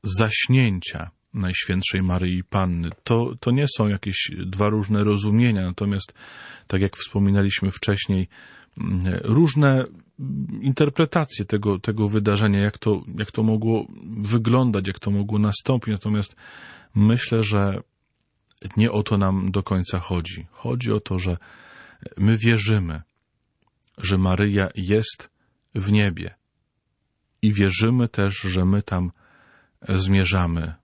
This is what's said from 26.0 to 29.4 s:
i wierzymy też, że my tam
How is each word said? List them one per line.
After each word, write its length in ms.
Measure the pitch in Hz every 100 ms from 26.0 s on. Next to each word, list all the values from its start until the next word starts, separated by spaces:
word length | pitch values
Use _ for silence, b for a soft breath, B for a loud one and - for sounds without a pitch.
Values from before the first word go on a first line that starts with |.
| 101 80 85 - _ _ _ _ _ _ _ _ _ _
i 100 | 107
wierzymy 560 | 101 98 92 113 127 120
też, 260 | - 98
że 300 | 98 95 92
my 180 | 92 101
tam 300 | - 90 90 - b b